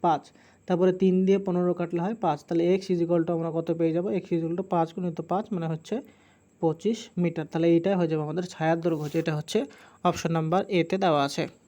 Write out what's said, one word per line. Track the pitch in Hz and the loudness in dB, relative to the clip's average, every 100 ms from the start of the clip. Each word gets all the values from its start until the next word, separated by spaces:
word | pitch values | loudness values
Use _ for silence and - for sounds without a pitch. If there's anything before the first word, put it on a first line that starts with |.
পাঁচ, | 180 151 - _ _ _ - | 2 0 -4 _ _ _ -4
তারপরে | 180 185 185 | 2 2 4
তিন | 190 185 185 | 4 4 4
দিয়ে | 196 190 | 2 2
পনেরো | 180 180 175 | 0 0 0
কাটলে | 170 175 | -2 -2
হয় | 175 226 | -4 -2
পাঁচ। | 180 147 - | -2 -2 -2
তাহলে | 170 170 | 0 2
এক্স | 190 190 | 2 2
is | 180 | 0
equal | 170 175 165 | 2 2 0
to | 170 | -2
আমরা | 165 160 | -2 -4
কত | 165 170 | -2 0
পেয়ে | 165 160 | 2 0
যাবো? | 185 208 | -2 -4
এক্স | - | -2
is | 170 | -2
equal | 165 175 | -2 -4
to | 190 | -2
পাঁচ | 175 165 | 0 0
গুণিত | - 180 160 165 | -2 -6 -6 -4
পাঁচ | 185 220 | -4 -2
মানে | 190 165 | -4 -4
হচ্ছে | 160 - 220 - _ _ _ _ _ | -6 -6 -8 -8 _ _ _ _ _
পঁচিশ | 165 160 202 226 - - | -2 0 -2 -2 -6 -2
মিটার। | 175 170 156 | -2 -2 -6
তাহলে | 165 165 | 0 4
এইটাই | 170 175 196 | 4 4 0
হয়ে | 170 | 0
যাবে | 156 151 | 0 -2
আমাদের | 160 180 | -4 -6
ছায়ার | - 160 165 | -2 0 0
দৈর্ঘ্য, | 170 160 151 | 0 -2 -2
যেটা | 165 160 151 | -2 -2 -4
হচ্ছে | 147 214 277 - - - 180 | -2 -4 -4 -10 -20 -4 -2
অপশন | 170 165 165 | 0 -2 -2
নাম্বার | 160 180 202 196 | 0 0 2 0
এতে | 165 190 | 0 2
দেওয়া | 190 151 139 | 2 2 2
আছে। | - 160 - | -2 -6 -8